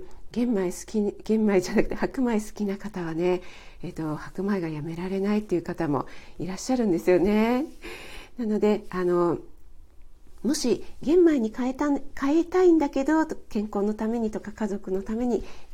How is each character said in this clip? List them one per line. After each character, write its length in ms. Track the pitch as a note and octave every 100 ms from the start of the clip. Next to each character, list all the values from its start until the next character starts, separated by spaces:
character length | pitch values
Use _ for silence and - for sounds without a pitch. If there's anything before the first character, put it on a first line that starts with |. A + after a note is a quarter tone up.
| - - -
玄 240 | - B3
米 120 | G#3 F3+
好 100 | - -
き、 380 | A3 G#3 -
玄 200 | - A3
米 160 | G#3+ G3
じ 120 | F3+
ゃ 20 |
な 80 | G#3+
く 60 | -
て 80 | -
白 260 | - -
米 180 | B3 G#3+
好 120 | G#3+
き 120 | - G3+
な 100 | G3
方 260 | G#3 F#3
は 120 | E3
ね、 280 | D#3+ F3+ F3+ - - - -
え 60 | D3+
っ 60 |
と、 200 | - D#3+
白 300 | D#3 - -
米 160 | G3 G3+
が 80 | E3
や 120 | D#3
め 140 | D#3
ら 140 | E3 F#3
れ 100 | F#3+
な 160 | G3
い 60 | G#3
っ 20 |
て 140 | G#3 E3+
い 20 |
う 40 |
方 260 | E3 F3 E3
も 180 | C#3 - - - -
い 80 | D3
ら 80 |
っ 40 | F#3+
し 140 | -
ゃ 40 | B3+
る 100 | A3
ん 60 |
で 80 | E3
す 100 | F3
よ 80 | F3+
ね。 480 | F#3 G#3+ A3 B3 D#4+ - - - - - - -
な 80 | A3+
の 120 | G#3
で、 260 | G#3 G#3 -
あ 140 | F#3
の、 340 | F3+ F3 F3 C3+ - - - - - - - - - -
も 120 | G#3
し 300 | D4 B3 - - -
玄 220 | A3 F4
米 140 | E4 D4
に 140 | A3 -
変 120 | B3+
え 60 |
た、 120 | C4 D4
変 500 | C#4 - - C#4 D#4
え 60 |
た 180 | E4+ F#4
い 80 | F#4
ん 60 | D#4+
だ 100 | C#4+
け 160 | C#4
ど、 220 | C4+ D#4 D#4
健 420 | D#4+ - A3 G#3+
康 140 | G#3 G3+
の 80 |
た 140 | G#3+ A3
め 100 | A#3+
に 120 | A3
と 100 | G#3+
か 120 | G#3
家 140 | - G#3+
族 220 | G3+ G3
の 120 | F#3+
た 100 | G3
め 140 | A3 B3
に 180 | A3+ - - -